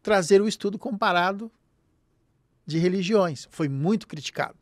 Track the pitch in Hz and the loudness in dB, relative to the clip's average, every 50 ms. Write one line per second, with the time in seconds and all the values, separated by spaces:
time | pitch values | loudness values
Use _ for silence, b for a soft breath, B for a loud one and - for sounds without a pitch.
0 | _ - 214 196 180 151 202 196 208 220 - - - 202 202 220 - 269 226 202 | _ 2 2 2 4 6 6 6 6 4 -2 -4 -6 -6 -6 -6 -8 -8 -4 -2
1 | - 208 180 175 175 185 196 202 226 226 _ _ _ _ _ _ _ _ _ _ | 0 2 2 2 2 0 -2 -4 -10 -14 _ _ _ _ _ _ _ _ _ _
2 | _ _ _ _ _ _ _ _ _ _ _ _ _ - 147 165 170 180 180 196 | _ _ _ _ _ _ _ _ _ _ _ _ _ -6 -2 0 0 0 0 0
3 | 185 170 226 208 185 175 147 - - _ - - 165 147 135 135 143 175 220 214 | -2 0 2 2 2 0 -2 -8 -14 _ -8 -4 -4 -4 -2 -2 0 0 0 -2
4 | - _ - 151 139 - - - 143 - - _ | -2 _ -16 -12 -12 -12 -6 -6 -8 -8 -8 _